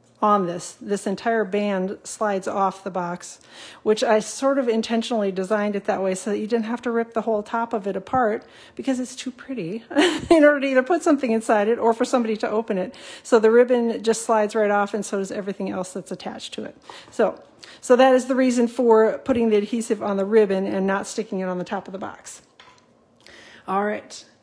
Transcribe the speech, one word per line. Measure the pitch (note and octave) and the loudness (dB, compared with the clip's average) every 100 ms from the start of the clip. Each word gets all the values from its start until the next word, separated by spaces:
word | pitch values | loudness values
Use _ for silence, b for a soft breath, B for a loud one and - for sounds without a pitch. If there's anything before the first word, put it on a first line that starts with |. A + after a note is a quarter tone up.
| _ - | _ -2
on | G#3 G#3 F3 | 2 2 0
this. | F3 - - | -6 -12 -12
This | G#3 G3+ G#3 | -6 -4 -4
entire | F#3+ A#3 A3+ | -4 -2 0
band | G3 G3+ G#3 F#3+ F#3+ - | 0 -2 -2 -2 -4 -8
slides | - - G#3+ F#3+ G3 | -12 -6 -4 -2 -4
off | G3+ F#3+ - | 0 -2 -2
the | G3 | -8
box, | F3+ F3 F3+ - - B B B B | -6 -6 -8 -12 -20 B B B B
which | G#3+ G#3+ | -2 0
I | A3+ G#3+ | 2 0
sort | G#3 - C4+ C#4 | 0 -2 0 0
of | A#3+ | 0
intentionally | A3+ A3 A3+ - A#3 G3+ | 0 -2 -2 -2 -2 -2
designed | F#3 F#3 G#3+ G#3 | -4 -2 -2 -2
it | G3+ G3+ | -4 -4
that | F3+ | -2
way | F#3+ | -2
so | F#3+ A3 | -4 -4
that | G#3 | -6
you | G#3+ | -2
didn't | A#3 G#3+ | -2 -2
have | A#3+ | -6
to | B3 | -4
rip | A#3 A3+ | -4 -4
the | A3 | -4
whole | G#3+ G#3+ | -2 -4
top | G#3 A3+ A#3 | -2 -4 -4
of | A3 G3 | -4 -4
it | F#3+ | -6
apart | G3 C4 A3 A3+ - B B B | -2 0 0 -2 -8 B B B
because | A#3+ B3+ | -4 -4
it's | B3 - | -6 -10
too | B3+ | -12
pretty | - - B3 E3 A3 - | -12 -12 -8 -8 -8 -4
<laughs> | D4 F4 D4+ - | 2 2 2 4
in | E4 | 6
order | D4 C#4+ | 8 6
to | C4+ | 2
either | B3+ | 2
put | C4 E4+ | 2 0
something | E4+ C#4 B3 | 2 2 2
inside | A3+ A3+ G#3+ G#3 | 0 2 2 2
it | A#3 | 2
or | A3+ | 2
for | A3+ | 0
somebody | B3+ B3+ A3 G#3+ | 0 0 0 -2
to | A#3+ | -2
open | G#3+ A3+ F#3+ | -4 -2 -4
it. | F3+ - B B | -6 -10 B B
So | - A3+ | 2 4
the | A3 | 6
ribbon | A#3 B3 B3 A#3 G3 | 6 6 4 0 -2
just | A3 A3 | -2 -2
slides | - A3 G#3 | 0 0 2
right | A3 G#3 | 0 2
off, | G3+ G3+ | 2 0
and | A3 | -4
so | G3 G3 | -6 -6
does | F#3+ | -6
everything | G#3 G3 F#3+ G3 | -8 -8 -8 -6
else | G3 F3+ | -8 -8
that's | G3 F3 | -10 -12
attached | F#3 - G#3+ - | -12 -12 -14 -14
to | - | -12
it. | - - B B B | -14 -16 B B B
So, | - G#3 - - _ B B | -2 -2 -2 -14 _ B B
so | - B3 | 4 6
that | C4 | 8
is | B3+ A#3+ | 6 2
the | C4 | 2
reason | C4 A#3+ A#3 | 2 2 0
for | - A#3+ A3 A3 - | 2 6 6 6 2
putting | - A#3+ A3+ | -2 0 2
the | G#3 | 2
adhesive | G#3 A#3 A3 G#3 | 2 -4 -2 -4
on | G#3+ G3 | -2 -2
the | |
ribbon | G3 A3 G3+ F#3+ G3 | 2 4 4 2 -2
and | G3 G3 | -2 0
not | G3 G3+ | -2 -4
sticking | - G#3 F#3+ | -8 -6 -6
it | F#3 | -4
on | F3+ | -6
the | |
top | F3 G3 - | -6 -8 -10
of | |
the | F#3+ | -12
box. | - - - - _ _ - _ _ _ _ _ - B B B B | -12 -14 -18 -20 _ _ -20 _ _ _ _ _ -20 B B B B
All | G3 | -2
right. | G#3 G#3 - - - _ | -2 -4 -10 -20 -20 _